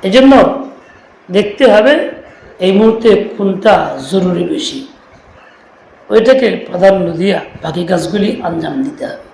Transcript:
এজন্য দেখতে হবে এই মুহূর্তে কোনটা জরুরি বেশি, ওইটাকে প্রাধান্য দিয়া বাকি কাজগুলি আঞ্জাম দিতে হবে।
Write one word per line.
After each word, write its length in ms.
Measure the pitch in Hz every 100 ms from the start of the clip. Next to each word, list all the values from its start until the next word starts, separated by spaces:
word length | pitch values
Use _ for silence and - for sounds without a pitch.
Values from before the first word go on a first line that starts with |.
| 196
এজন্য 240 | 220 269 269 196 - - - _ - _ _ _
দেখতে 360 | 185 208 - 262
হবে 180 | 208 247 302 - - - - - -
এই 80 | 185 196
মুহূর্তে 320 | 220 226 226 208 - -
কোনটা 380 | 196 185 220 185 - - -
জরুরি 340 | 190 180 170 120
বেশি, 260 | 156 - 135 - _ _ _ _ _ - _ _ _ _ _ _
ওইটাকে 380 | 214 226 262 233 185 -
প্রাধান্য 400 | 180 190 190 175 165
দিয়া 180 | 190 190 - -
বাকি 200 | 160 156 170
কাজগুলি 400 | 180 165 202 196 - 175
আঞ্জাম 280 | 165 156 139 135
দিতে 160 | - -
হবে। 180 | - -